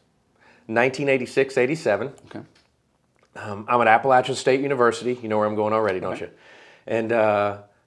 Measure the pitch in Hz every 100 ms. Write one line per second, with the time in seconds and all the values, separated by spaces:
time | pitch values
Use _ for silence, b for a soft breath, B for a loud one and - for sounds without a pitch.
0 | _ _ _ _ b b - 113 131 131
1 | 139 135 120 - 135 - 123 160 117 101
2 | 127 - - 107 - _ _ _ _ _
3 | _ _ _ - 107 101 110 120 113 113
4 | 135 127 127 123 - 135 139 135 120 110
5 | 117 123 110 107 107 107 107 110 107 92
6 | 92 - 87 - b b b b - 113
7 | 110 117 107 104 101 101 - _